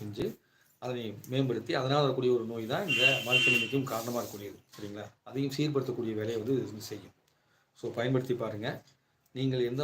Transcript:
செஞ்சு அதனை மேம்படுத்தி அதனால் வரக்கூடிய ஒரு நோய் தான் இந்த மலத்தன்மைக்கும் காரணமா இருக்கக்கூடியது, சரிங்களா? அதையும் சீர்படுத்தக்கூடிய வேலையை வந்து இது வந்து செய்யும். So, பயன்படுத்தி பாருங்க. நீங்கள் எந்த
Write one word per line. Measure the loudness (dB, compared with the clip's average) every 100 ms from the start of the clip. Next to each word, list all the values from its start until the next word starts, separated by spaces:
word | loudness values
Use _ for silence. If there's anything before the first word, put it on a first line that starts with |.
செஞ்சு | -8 -4 -6 -6 _ _ _ -12 -8
அதனை | -6 -6 -10 -2
மேம்படுத்தி | 0 2 0 0 0
அதனால் | 2 4 4
வரக்கூடிய | 4 4 4
ஒரு | 0
நோய் | -4 -2
தான் | -2 0
இந்த | 4 6 4 4
மலத்தன்மைக்கும் | 6 6 4 4 0 0
காரணமா | -2 -2 -2
இருக்கக்கூடியது, | -4 -8 -12 -14 _ -14
சரிங்களா? | -10 -10 -12 _ -8
அதையும் | -4 -2 0
சீர்படுத்தக்கூடிய | 0 0 0 -2 -2 -2
வேலையை | -2 -2
வந்து | 0 0
இது | -2
வந்து | -8 -12
செய்யும். | -12 -16 _ _ _ _ _ _ -10
So, | -6 -2
பயன்படுத்தி | 2 2 2 -2
பாருங்க. | -2 -4 -6 -8 -12 _ _ _ _ -2
நீங்கள் | 0 2 0
எந்த | 0